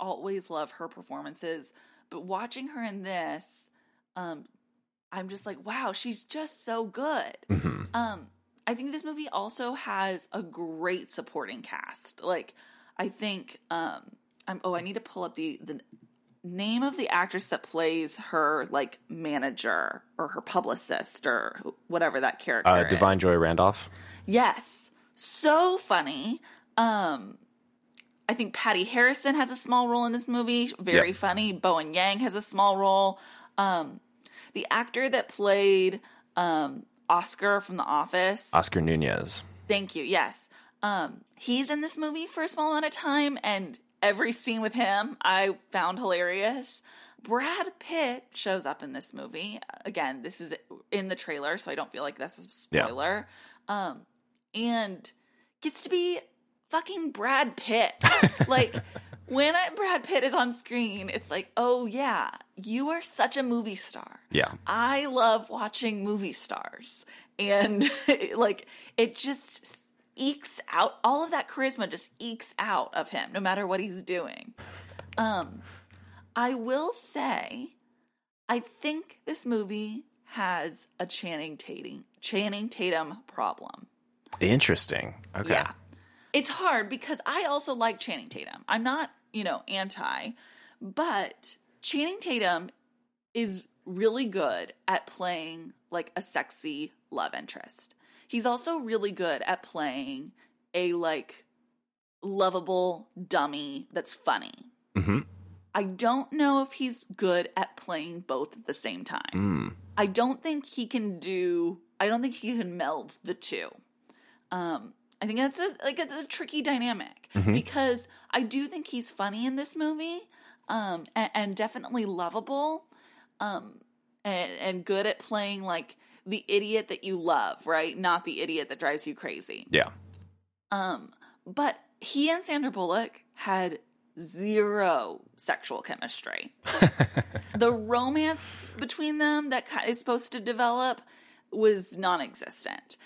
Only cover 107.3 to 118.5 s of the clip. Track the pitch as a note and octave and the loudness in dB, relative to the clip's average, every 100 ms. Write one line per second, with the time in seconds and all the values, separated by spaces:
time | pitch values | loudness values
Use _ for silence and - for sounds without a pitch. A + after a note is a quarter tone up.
107.3 | F3 - - - - - D#3+ D#3+ E3+ F3+ | 4 2 -2 -4 -6 -6 -6 -6 -8 -4
108.3 | C3 D3+ A3+ - D3 A2+ F2+ - - - | -4 -4 -8 -8 -4 -4 -6 -6 -8 -4
109.3 | F#2 G2+ D#2 G1+ - - - G3+ F#3+ B3 | 0 2 2 -2 -8 -6 0 2 2 2
110.3 | C4 D#4+ D4 - - A#3 B3 G#3+ F3 F3 | 0 -4 -4 -4 -8 -4 -2 -4 -6 -4
111.3 | F#3 F3+ F3 E3+ F#3 _ - G#3 A#3 C4 | -2 0 2 0 -2 _ -2 0 2 -2
112.3 | B3 G#3+ A#3+ F#3 F3 C#3+ D#3 C3 - - | -4 -4 -2 -4 -4 -4 -4 -8 -12 -10
113.3 | F3+ - G#2 D#2 - _ _ _ _ _ | -8 -6 -6 -6 -12 _ _ _ _ _
114.3 | _ - F3+ E3+ D#3 - - _ - G#3+ | _ -8 -4 -2 -4 -8 -20 _ -6 -2
115.3 | A3 C4+ C4+ F#4 - C4+ C#4 D4 C#4+ D4+ | 0 0 0 -4 -2 -4 -2 -4 -6 -8
116.3 | - D#4+ D4+ C#4 C4 A#3+ G#3 - - - | -8 -6 -2 0 0 0 -4 -8 -16 -4
117.3 | G2+ F#2 B2 - D4 C4+ A#3+ - - - | 2 4 4 2 0 2 2 -4 -18 -2
118.3 | B3+ A3+ | 0 0